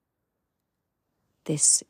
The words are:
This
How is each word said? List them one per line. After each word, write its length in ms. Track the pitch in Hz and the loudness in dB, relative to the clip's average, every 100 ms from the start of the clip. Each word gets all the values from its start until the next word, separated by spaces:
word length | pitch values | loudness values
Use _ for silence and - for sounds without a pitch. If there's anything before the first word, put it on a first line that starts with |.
| _ _ _ _ _ _ _ _ _ _ _ _ _ _ | _ _ _ _ _ _ _ _ _ _ _ _ _ _
This 380 | - 151 - - - | -6 0 2 0 -2